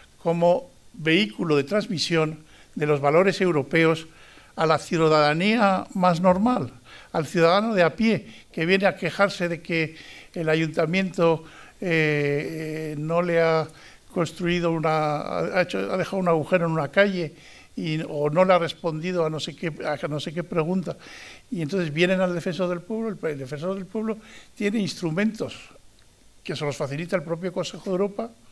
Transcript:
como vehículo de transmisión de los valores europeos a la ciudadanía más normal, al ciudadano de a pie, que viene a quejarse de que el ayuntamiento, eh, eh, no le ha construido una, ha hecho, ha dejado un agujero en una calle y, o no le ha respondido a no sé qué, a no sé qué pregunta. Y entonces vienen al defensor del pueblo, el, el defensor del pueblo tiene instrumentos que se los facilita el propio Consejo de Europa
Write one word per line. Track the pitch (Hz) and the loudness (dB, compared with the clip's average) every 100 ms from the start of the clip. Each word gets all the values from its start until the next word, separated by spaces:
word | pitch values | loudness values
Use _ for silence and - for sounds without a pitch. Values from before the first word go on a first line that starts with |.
| - _ | -20 _
como | 170 170 170 175 - - - | -2 2 4 2 0 -18 -20
vehículo | - 156 165 208 - 175 | -6 2 2 2 -2 0
de | 147 | 0
transmisión | 139 208 - 170 - 170 156 156 - - - | 2 -2 -2 -4 0 0 0 -4 -16 -20 -14
de | - 151 | -6 0
los | 147 | 2
valores | 143 156 190 - | 4 4 4 2
europeos | 185 151 135 165 160 160 - - - - - | 2 0 0 2 4 2 -4 -20 -20 -20 -18
a | - | -2
la | 160 156 | 2 2
ciudadanía | - 170 160 151 147 156 196 226 202 190 - | 0 2 4 6 4 4 2 2 2 2 -2
más | 202 180 170 | 0 2 4
normal, | 185 185 226 247 127 - - - - | 4 4 2 0 -2 -10 -20 -20 -6
al | 175 156 | -4 -2
ciudadano | 175 165 190 220 | 2 4 4 2
de | 208 | 2
a | 165 | 2
pie, | 165 226 208 - - - | 2 0 0 -4 -18 -14
que | - | -6
viene | 165 190 190 | 0 2 2
a | - | 0
quejarse | 170 - 202 - 175 | -6 0 0 0 -4
de | 165 | -4
que | - 170 156 160 - - - | -4 -2 -2 -6 -18 -20 -14
el | - 160 | -6 0
ayuntamiento, | 160 160 156 156 185 190 165 165 160 - - - - | 2 0 0 0 0 -2 2 2 2 -2 -20 -20 -8
eh, | 196 160 156 147 143 143 165 160 156 156 156 | -2 2 2 2 0 0 -4 -8 -8 -8 -6
eh, | 151 | -6
no | 156 170 | -2 0
le | 175 165 | 2 4
ha | 165 160 151 - - - - | 4 2 0 -8 -20 -20 -8
construido | - 165 - 175 175 170 | -4 -4 -2 -2 0 0
una, | 165 160 156 151 147 - 87 165 196 | 0 0 0 0 -2 -4 -4 -2 0
ha | |
hecho, | 175 196 196 | 0 -2 -2
ha | 190 | -2
dejado | 170 190 | -2 -2
un | 180 | 2
agujero | 165 139 185 | 2 2 0
en | 170 | 2
una | 160 139 | -2 0
calle | - 202 185 156 - - - - - | 2 2 2 -6 -8 -20 -20 -16 -8
y, | 175 156 165 | -4 -2 -4
o | 156 147 | -2 0
no | 151 185 | 2 4
le | |
ha | 180 | 4
respondido | 165 - 175 156 175 180 156 | 2 -4 -6 -4 -4 -2 -2
a | |
no | 156 | -2
sé | 151 | -8
qué, | 143 170 151 | -8 -8 -6
a | 156 151 160 | -6 -4 -4
no | 147 | -6
sé | 170 | -6
qué | 156 | -8
pregunta. | 165 175 156 190 - - - - - - - | -4 -2 0 -2 -2 -8 -12 -20 -20 -20 -10
Y | 190 | -6
entonces | 151 190 170 | -4 -2 -2
vienen | 143 180 185 | 0 2 2
al | 185 | 0
defensor | 175 190 165 180 | -2 -4 -2 -2
del | 175 | -4
pueblo, | 175 220 226 | -6 -6 -6
el, | 202 165 | -6 -6
el | 143 | -6
defensor | 131 143 170 | -8 -8 -6
del | 196 | -6
pueblo | 180 220 220 220 - - - - | -8 -6 -6 -6 -10 -20 -20 -6
tiene | 208 220 | -2 0
instrumentos | 190 - 175 160 220 214 - - - - - - - _ - - | -2 -4 -4 0 0 0 -8 -10 -18 -20 -20 -20 -20 _ -20 -20
que | - 117 | -10 -6
se | |
los | 147 131 | -4 -4
facilita | 147 143 170 | -6 -6 -4
el | 190 | -4
propio | 156 165 180 | -4 -4 -4
Consejo | 180 170 175 | -4 -6 -8
de | 202 | -4
Europa | 180 202 202 233 - - | -2 -2 -2 -10 -12 -20